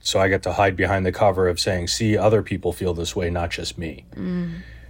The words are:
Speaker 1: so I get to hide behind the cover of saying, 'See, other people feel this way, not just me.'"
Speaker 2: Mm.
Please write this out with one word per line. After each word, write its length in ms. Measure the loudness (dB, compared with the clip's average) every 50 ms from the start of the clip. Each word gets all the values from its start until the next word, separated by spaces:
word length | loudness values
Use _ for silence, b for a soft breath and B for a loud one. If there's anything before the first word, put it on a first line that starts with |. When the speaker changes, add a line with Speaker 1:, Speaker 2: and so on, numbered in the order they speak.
Speaker 1:
so 200 | -6 -2 2 2
I 80 | 4 4
get 140 | 2 2 0
to 120 | -2 0
hide 220 | 2 2 2 4
behind 280 | 2 0 0 2 2 0
the 80 | 0 2
cover 360 | 4 4 4 4 4 2 2
of 120 | 2 0
saying, 280 | 0 -2 0 -2 -2 -4
'See, 280 | -2 0 2 2 2
other 260 | 4 4 4 4 4 2
people 300 | 0 -4 -2 -2 -4 -4
feel 220 | -2 -2 -2 -2
this 200 | -2 -4 -4 -2
way, 140 | -2 -2 -2
not 220 | -2 -2 -2 -4
just 260 | -4 -6 -8 -8 -8 -8
me.'" 280 | -10 -10 -10 -12 -16 -18 -12
Speaker 2:
Mm. 360 | -8 -6 -4 -4 -4 -4 -6 -8 -10 -12 B B B B B